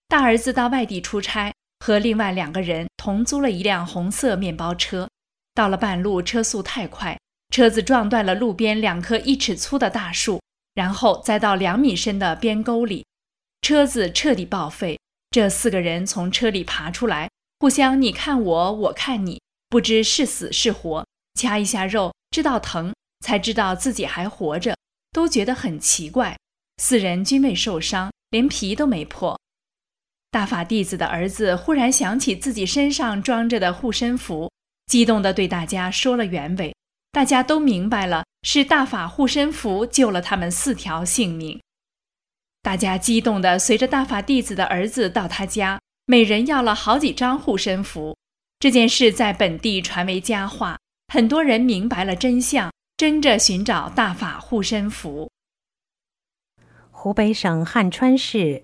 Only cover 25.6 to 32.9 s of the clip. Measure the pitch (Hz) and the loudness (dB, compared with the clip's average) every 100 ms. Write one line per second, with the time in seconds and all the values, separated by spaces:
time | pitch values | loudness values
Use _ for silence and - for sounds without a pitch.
25.6 | 226 151 - - 156 254 208 - _ _ | -4 -4 0 -2 -2 -2 -2 -4 _ _
26.6 | _ - - 240 185 175 196 269 269 175 | _ -6 0 2 2 0 2 4 4 0
27.6 | 220 165 - 190 190 - - 226 277 - | -2 -4 -4 -4 -6 -10 -4 0 2 0
28.6 | 196 220 294 180 - - 170 - _ _ | -4 0 0 0 -4 -6 -4 -4 _ _
29.6 | _ _ _ _ _ _ _ 220 202 208 | _ _ _ _ _ _ _ -4 -2 -4
30.6 | 170 220 175 175 170 170 190 185 202 180 | -2 -2 -2 -2 -4 -2 -4 -2 0 0
31.6 | - 294 240 262 185 240 262 180 277 220 | 0 2 4 2 0 -2 -2 -2 -4 -4
32.6 | 185 277 285 | -2 0 0